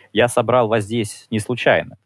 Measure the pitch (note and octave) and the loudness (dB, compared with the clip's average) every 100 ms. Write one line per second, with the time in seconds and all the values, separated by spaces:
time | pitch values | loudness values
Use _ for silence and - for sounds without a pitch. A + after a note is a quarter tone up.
0 | _ G#2 A#2+ - A2+ B2 A2 A2+ G2 A#2 | _ 0 2 2 2 2 2 0 -2 -4
1 | G#2 - - A2+ - B2 D3+ F#2 - - | -4 -8 -6 -6 -4 -2 2 2 0 -12